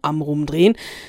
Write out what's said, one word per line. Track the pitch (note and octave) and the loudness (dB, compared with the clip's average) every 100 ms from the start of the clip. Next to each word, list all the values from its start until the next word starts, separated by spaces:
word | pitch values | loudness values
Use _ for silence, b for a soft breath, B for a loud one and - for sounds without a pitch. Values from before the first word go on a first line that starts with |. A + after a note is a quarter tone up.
Amrum | D3 D#3 D3 D3 | -4 -4 -2 -4
drehen. | D3 D#3+ F#3+ A3+ B B | -2 4 4 2 B B